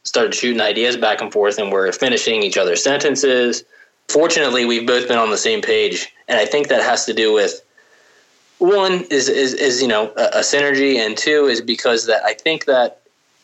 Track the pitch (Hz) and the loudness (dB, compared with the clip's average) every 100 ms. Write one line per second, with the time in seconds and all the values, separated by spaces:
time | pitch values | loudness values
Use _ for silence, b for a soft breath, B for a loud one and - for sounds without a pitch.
0 | - 123 113 123 123 113 107 107 120 120 | -4 0 0 -2 -2 -2 -2 0 -2 0
1 | 107 104 107 107 101 104 101 98 95 - | 0 -2 -2 0 0 0 -2 0 -2 -2
2 | 131 113 120 113 101 98 90 87 139 143 | -2 0 -2 -2 0 0 0 0 0 0
3 | 147 135 139 127 120 117 - b b b | 0 0 2 2 0 -2 -10 b b b
4 | - 147 170 165 139 123 120 117 120 123 | -2 2 2 2 0 0 0 0 0 0
5 | 123 117 110 98 117 107 113 110 104 90 | 2 0 0 0 -2 -2 0 0 0 -2
6 | - _ - 117 107 147 139 120 113 113 | -10 _ -4 -2 0 0 0 0 0 -2
7 | - 110 110 107 95 - _ b b b | -2 0 2 2 2 -4 _ b b b
8 | b b b b _ - 180 202 190 185 | b b b b _ -2 2 2 2 -2
9 | - 139 131 131 131 - 139 123 127 107 | -2 -2 0 0 0 0 0 0 0 0
10 | 110 113 107 107 - 143 143 135 139 127 | -2 -2 0 0 0 0 0 2 2 0
11 | 107 107 156 151 139 117 117 113 127 113 | -2 -2 0 2 2 0 -4 -2 0 0
12 | 113 107 107 110 160 156 - 127 117 - | 0 0 0 -2 -4 -2 0 2 0 -4
13 | _ _ _ _ | _ _ _ _